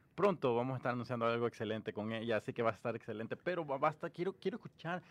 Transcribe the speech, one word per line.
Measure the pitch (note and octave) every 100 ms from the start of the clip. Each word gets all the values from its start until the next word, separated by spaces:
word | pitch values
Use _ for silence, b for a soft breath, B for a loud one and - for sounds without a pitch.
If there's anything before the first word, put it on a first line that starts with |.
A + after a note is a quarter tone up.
| _ -
pronto | G3+ F3+ C3
vamos | A#2 B2+
a | B2+
estar | B2+
anunciando | B2 A2+ A#2+
algo | A#2 A#2 A#2
excelente | - G#2+ A2 G#2+
con | G#2+ G#2+
ella, | A2+ A2+ G#2+
así | -
que | A#2+
va | A2+
a |
estar | A2 A#2+
excelente, | A2 - G#2+ A2+
pero | G#2 F3 F3 D3+
va, | C3+
va | D3+
a |
estar, | D3+ E3
quiero, | - F#3
quiero | F#3 F#3+ -
escuchar | - - D#3+ F3 B